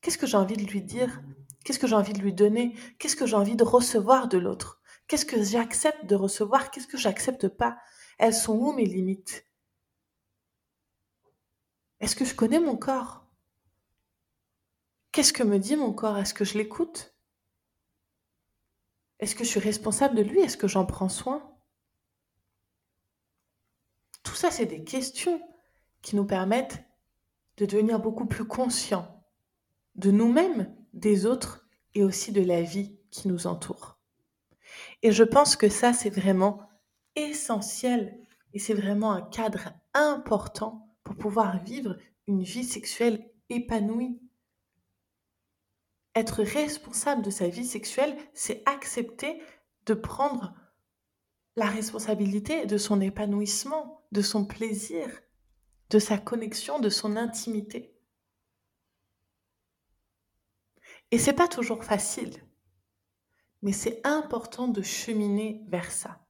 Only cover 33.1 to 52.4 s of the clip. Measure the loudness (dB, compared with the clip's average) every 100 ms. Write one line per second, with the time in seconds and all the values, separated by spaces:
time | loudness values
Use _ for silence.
33.1 | -8 -4 -2 -4 -6 -8 -12 -12 -20 _
34.1 | _ _ _ _ _ -20 -20 -20 2 4
35.1 | 8 8 8 6 6 4 6 2 2 0
36.1 | 0 4 4 4 2 -12 _ _ _ _
37.1 | -6 -4 -6 -4 -4 -4 -4 0 0 -2
38.1 | -10 -20 _ _ -10 -2 0 0 0 0
39.1 | -2 -4 -4 -4 -4 -10 -16 _ 2 2
40.1 | 2 0 -2 -2 -8 -10 -10 -20 _ -14
41.1 | -8 -2 2 2 0 -6 -8 -8 -8 -14
42.1 | _ -4 -2 -2 -6 -6 -8 -8 0 0
43.1 | 0 -6 _ _ -6 -2 -2 0 -2 -4
44.1 | -8 -14 _ _ _ _ _ _ _ _
45.1 | _ _ _ _ _ _ _ _ _ _
46.1 | -4 -2 -2 -2 0 -2 -6 -8 -6 -2
47.1 | -2 -4 -2 -4 -4 -8 -8 -8 -2 -2
48.1 | -2 -14 -12 -8 -2 -2 -2 -8 -8 -8
49.1 | -8 -10 -8 -14 -20 _ _ -2 -2 -2
50.1 | -2 -2 -2 -10 -14 _ _ _ _ _
51.1 | _ _ _ _ -2 -2 -2 -6 -8 -4
52.1 | 0 0 -2